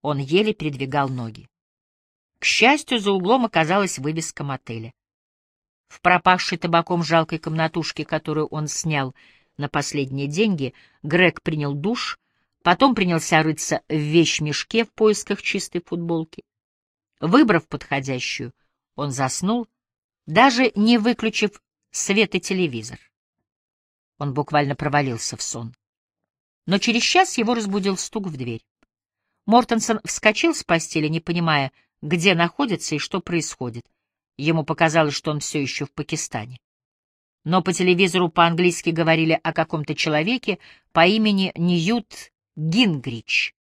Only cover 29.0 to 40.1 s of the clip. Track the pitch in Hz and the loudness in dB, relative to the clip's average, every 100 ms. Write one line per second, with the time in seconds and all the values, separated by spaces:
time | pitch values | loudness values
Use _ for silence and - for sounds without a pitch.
29 | _ _ _ _ - 233 247 226 - 220 | _ _ _ _ 4 4 4 -2 0 -4
30 | - - 214 214 339 311 - 165 - 160 | -4 2 2 4 0 0 0 0 0 -2
31 | 151 160 170 175 170 147 135 _ _ _ | -2 -2 -2 -2 2 0 -2 _ _ _
32 | 151 175 185 170 170 - 277 170 - 151 | -4 2 2 4 2 0 -2 -2 -4 -6
33 | - 190 - 175 - - 123 117 - _ | -4 -6 -4 -4 -4 -8 -10 -10 -18 _
34 | _ _ _ - 147 160 143 151 160 160 | _ _ _ -4 0 0 -2 0 2 4
35 | 151 139 156 151 - 151 135 - 139 - | 2 0 -4 -4 -4 -4 -4 -6 -8 -8
36 | 147 156 - 120 113 123 _ _ _ _ | -8 -6 -6 -10 -10 -16 _ _ _ _
37 | _ _ _ _ 156 185 175 175 185 175 | _ _ _ _ 0 0 0 0 2 4
38 | 185 180 175 175 170 165 180 175 - 165 | 4 2 0 4 4 6 2 2 -4 0
39 | 160 160 160 160 165 160 156 156 147 151 | 2 2 2 0 0 -2 -2 -4 -6 -4
40 | 165 | -2